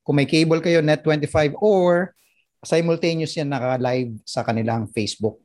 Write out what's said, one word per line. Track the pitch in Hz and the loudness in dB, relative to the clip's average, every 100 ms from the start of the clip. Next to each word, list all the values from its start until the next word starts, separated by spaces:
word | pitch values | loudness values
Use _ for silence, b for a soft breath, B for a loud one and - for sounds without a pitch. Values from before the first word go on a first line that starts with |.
Kung | - 143 | -2 0
may | |
cable | 135 160 160 165 | 2 2 4 2
kayo, | 165 170 | 2 2
Net | 151 151 | 2 0
twenty-five, | 156 151 143 160 151 143 | 0 0 0 0 0 0
or | 214 190 180 175 180 _ _ _ _ _ | 2 4 4 2 -2 _ _ _ _ _
simultaneous | - 165 170 165 165 165 156 165 | -2 0 2 0 0 -2 -4 -4
yan | 143 | -4
naka-live | 139 127 127 123 127 123 110 | -2 -2 -2 0 -2 -4 -8
sa | - - | -10 -6
kanilang | 120 113 113 113 110 | -2 -2 -2 -2 -4
Facebook | - 104 - 107 - | -6 -6 -4 -4 -6